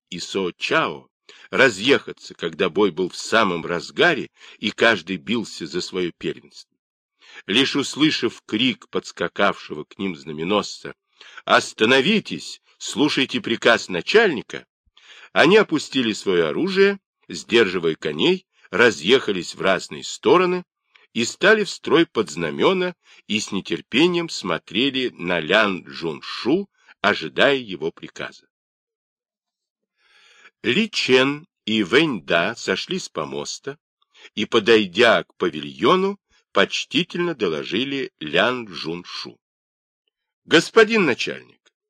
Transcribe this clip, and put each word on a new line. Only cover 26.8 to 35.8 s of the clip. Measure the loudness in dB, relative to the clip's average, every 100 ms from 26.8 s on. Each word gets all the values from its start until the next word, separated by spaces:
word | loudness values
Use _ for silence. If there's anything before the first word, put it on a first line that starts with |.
| _ _
ожидая | -2 -2 -4 0 2
его | 2 -4 -8 -8
приказа. | -8 -18 -14 -14 -16 _ _ _ _ _ _ _ _ _ _ _ _ _ _ _ _ _ _ _ _ -20 _
Ли | 0 0 0
Чен | -2 4 4 4 -2 -12 _ -2
и | 0
Вэнь | 2 2 2 -2
Да | 0 0 0 -4
сошли | -4 -4 -4 -8
с | -8
помоста | -8 -8 -8 -10 -12 -14 -16 _ _ _ _ -14
и, | -8
подойдя | 0 2 6 4 4 4 4 4
к | 0 -4
павильону, | -4 -4 -10 -2